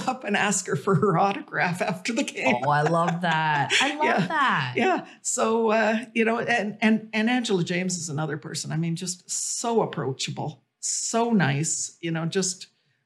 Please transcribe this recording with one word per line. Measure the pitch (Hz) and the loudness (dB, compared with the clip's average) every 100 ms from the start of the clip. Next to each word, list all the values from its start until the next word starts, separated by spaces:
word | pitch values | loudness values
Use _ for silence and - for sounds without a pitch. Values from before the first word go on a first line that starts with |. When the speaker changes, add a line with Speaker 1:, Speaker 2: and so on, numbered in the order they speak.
| - | 0
Speaker 1:
up | 247 | -4
and | 202 196 | -2 0
ask | 185 - - | 2 0 -2
her | 156 | -2
for | 214 170 | 2 4
her | 208 170 | 4 4
autograph | 196 285 - 156 175 170 | 4 2 -6 -2 0 0
after | 214 190 - | -2 -2 -4
the | 233 | -2
game. | - - 262 123 | -4 -2 0 0
Speaker 2:
Oh, | 135 | 2
I | 147 | 2
love | 156 165 170 170 | 4 2 2 0
that. | 175 160 156 147 135 - | 0 0 2 0 0 2
I | 277 302 | 0 0
love | 262 | 0
Speaker 1:
<laughs> | 233 | 2
Yeah. | 175 | 0
Speaker 2:
that. | 320 254 180 131 127 | 2 2 2 0 0
Speaker 1:
Yeah. | 370 339 - - | 0 0 -2 -10
So, | - 240 226 226 226 | -6 0 2 2 4
uh, | 220 214 220 254 | 4 2 0 -2
you | 233 226 | 0 2
know, | 233 | 2
and, | - 240 202 202 | 0 0 0 0
and, | 220 220 - | 2 2 2
and | 220 220 | -2 0
Angela | 254 247 190 | 0 2 0
James | 165 180 185 180 | 0 -2 -2 -4
is | 160 | -4
another | 147 156 143 | -4 -4 -4
person. | - 147 139 | -8 -8 -4
I | 151 | -2
mean, | 165 165 | -2 -2
just | 180 - - | -6 -8 -8
so | - - - 233 226 | -6 -4 -4 0 2
approachable, | 165 - 123 135 - 127 117 - _ _ | 0 -2 -4 -4 -6 -6 -8 -10 _ _
so | - - - 226 233 | -6 -4 -2 0 2
nice, | 220 139 139 165 - - - | 4 4 2 -2 -2 -6 -8
you | 170 | -6
know, | 165 165 | -2 -2
just | 190 180 - - _ _ _ | -2 -2 -4 -12 _ _ _